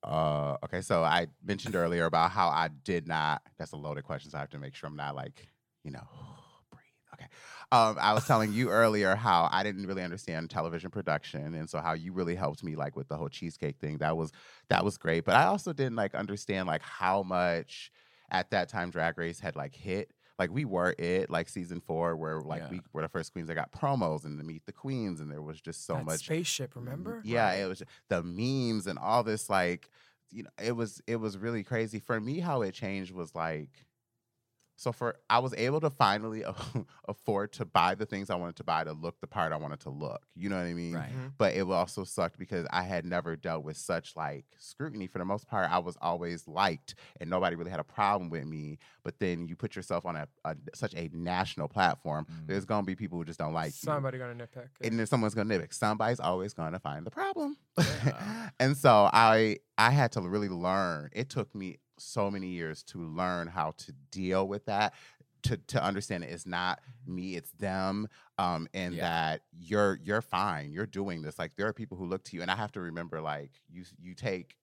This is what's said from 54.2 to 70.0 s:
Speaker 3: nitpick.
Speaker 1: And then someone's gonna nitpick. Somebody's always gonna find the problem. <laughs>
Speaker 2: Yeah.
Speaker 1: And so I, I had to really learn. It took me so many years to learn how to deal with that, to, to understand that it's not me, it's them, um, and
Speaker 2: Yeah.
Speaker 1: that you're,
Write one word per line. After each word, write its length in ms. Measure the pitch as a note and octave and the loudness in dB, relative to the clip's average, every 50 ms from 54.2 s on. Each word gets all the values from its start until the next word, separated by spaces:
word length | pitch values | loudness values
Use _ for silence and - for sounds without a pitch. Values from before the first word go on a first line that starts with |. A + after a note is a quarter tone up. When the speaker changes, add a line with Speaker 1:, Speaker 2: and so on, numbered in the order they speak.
| B2+ B2 A#2+ | -10 -10 -10
Speaker 3:
nitpick. 340 | A#2+ A#2+ - _ B2+ A#2+ C3 _ _ | -12 -14 -14 _ -18 -18 -18 _ _
Speaker 1:
And 160 | - A2+ A2+ A2+ | -4 -2 0 0
then 80 | A2+ | 2
someone's 280 | G#2+ - A#2+ A2 G#2+ G2+ | 2 4 4 4 4 2
gonna 200 | A2+ G2+ A2 G#2+ | 0 0 2 2
nitpick. 180 | F2+ D#2 - | 0 0 -2
Somebody's 480 | - - - G#2+ G#2+ G#2+ A2 A2+ B2 - | -4 0 0 0 2 2 2 0 0 2
always 320 | - E2+ F#2 F#2 F#2 G#2 | 2 0 0 0 -2 -4
gonna 260 | - - E2 D#2 E2+ F#2+ | -4 -4 -4 -4 -4 -4
find 280 | _ D2+ C#2+ D2+ E2 | _ -6 -6 -6 -8
the 40 | A2 | -8
problem. 460 | - - F#4+ G4 F#4+ F4 D4+ C#4+ D4 _ | -6 -4 -4 -4 -2 -2 -4 -4 -6 _
<laughs> 40 | _ _ _ - | _ _ _ 2
Speaker 2:
Yeah. 720 | D#3 C#3+ C3+ A#2 A2+ C3 - - G3 G#3 G#3+ A3+ A3+ G#3 - _ | 2 2 2 0 0 0 0 0 -6 -8 -8 -8 -10 -12 0 _
Speaker 1:
And 160 | B2+ C3+ C#3+ | 4 4 4
so 320 | C#3 - C#3 A#2 G#2+ G3+ - | 8 10 10 12 12 10 10
I, 460 | - A2 A#2 A2+ A2 A2 A2 A2 G#2 - _ _ _ - | 10 10 10 10 10 8 6 4 2 -2 _ _ _ 6
I 120 | A2 A#2 | 8 8
had 220 | C3 D3 C3 A#2 | 8 8 6 4
to 80 | - A#2 | 2 -2
really 280 | F2+ F2 F#2+ G#2 G#2 G2 | -2 0 0 0 0 0
learn. 600 | F#2 E2+ F2 F2+ F#2 G2 F#2+ F2 E2 D2+ D2 C#2+ | -2 0 2 2 4 4 2 2 0 -2 -6 -8
It 160 | - G#2+ B2 C3+ | -6 -6 -6 -4
took 260 | - C#3 G#2 - _ | -2 -4 -4 -4 _
me 240 | G#2 F#2+ F#2 - - _ _ _ _ | -10 -8 -8 -10 -12 _ _ _ _
so 320 | - - - A2+ G2+ G2+ | -16 -6 -2 0 0 0
many 180 | G2+ G2 F#2+ F#2 | 0 -4 -4 -6
years 340 | F2+ F2 E2+ D#2+ D#2 - - | -6 -4 -6 -6 -8 -10 -12
to 140 | - - F2 | -14 -12 -10
learn 500 | E2+ D#2+ D#2 E2+ F2+ F2+ F2+ F2 E2+ E2 | -8 -6 -2 0 0 0 0 0 -4 -4
how 240 | F2 F#2 D#2 D#2 D#2 - | -2 -2 -2 -2 -2 -8
to 140 | - - - - - _ | -16 -16 -16 -20 -18 _
deal 360 | - F#2+ F#2 F#2 F#2 F#2+ F#2+ | -8 -4 -2 2 2 2 2
with 200 | F#2+ G2+ G#2 _ | 2 -2 -6 _
that, 280 | - G#2 G2+ G#2+ G2+ - - - - - _ - _ _ _ | -2 2 2 2 2 0 -6 -20 -20 -20 _ -20 _ _ _
to, 140 | - - A#2+ | 0 0 0
to 260 | F#2 - - - C3 | 0 -4 -2 0 2
understand 400 | C#2 F#2+ G2 G2+ G2+ - G#2 F2 | 2 2 0 -2 -4 -4 -6 -6
that 80 | F2 B1+ | -6 -8
it's 160 | E2+ E2 - | -10 -10 -8
not 340 | F#2 F2 F2 F2+ F2+ F2 - _ - A#2+ A#2 B2 | -4 -4 -2 0 0 -2 -4 _ -20 -20 -16 -12
me, 300 | F2+ F2+ F2+ F2+ F#2+ F#2 | -10 -8 -6 -6 -6 -6
it's 140 | F2 - - | -8 -10 -12
them, 540 | - _ G#2 G2 F#2 F#2+ F#2+ F#2+ F#2+ G#2 G#2+ A2 _ - - _ _ - | -10 _ -4 -2 -2 0 0 0 0 -2 -4 -6 _ -18 -20 _ _ 0
um, 300 | F#2+ F2+ F2 D#2+ E2 - - | 0 0 0 -2 -4 -6 -6
and 200 | F#2+ F#2 F2+ E2+ | -6 -4 -4 -4
Speaker 2:
Yeah. 80 | E2+ | -2
Speaker 1:
that 400 | F2 E2+ E2 E2 D#2+ D#2 D#2 - _ _ - E2+ | -2 0 0 2 0 0 -2 -4 _ _ -20 -20
you're, 400 | F2 D#2+ G#2+ G#2 G#2 G2 F#2+ - | -6 0 4 4 4 4 4 0